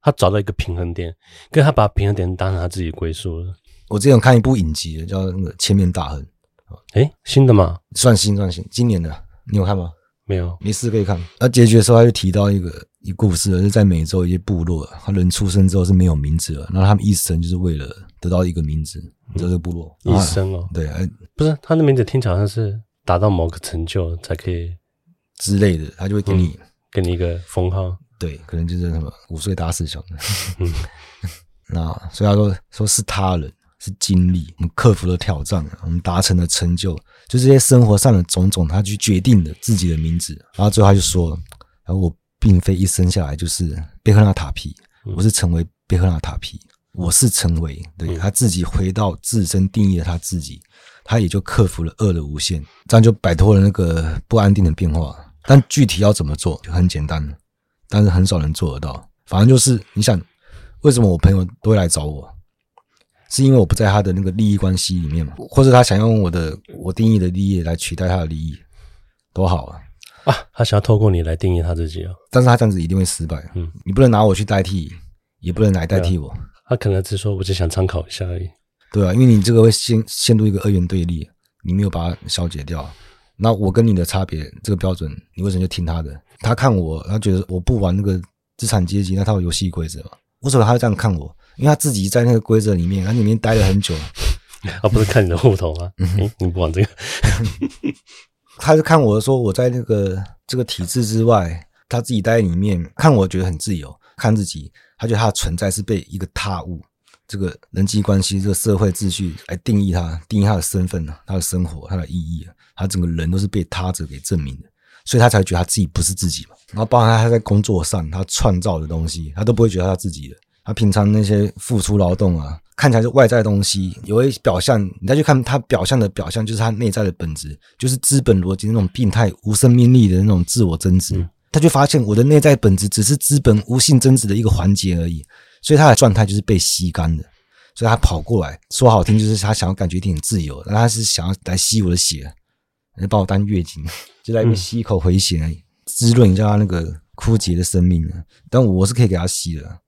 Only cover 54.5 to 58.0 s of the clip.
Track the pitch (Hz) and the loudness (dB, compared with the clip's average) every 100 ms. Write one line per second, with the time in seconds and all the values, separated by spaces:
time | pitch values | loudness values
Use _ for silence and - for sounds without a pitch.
54.5 | 101 90 76 85 78 76 - - _ - | 4 2 0 -2 -2 -4 -10 -20 _ 6
55.5 | 135 - - 120 85 104 104 76 76 92 | 6 6 0 0 2 2 2 -2 -4 -4
56.5 | 73 - 85 90 78 73 80 73 71 _ | -6 -6 0 0 0 -4 -6 -6 -12 _
57.5 | _ _ _ _ 107 | _ _ _ _ 2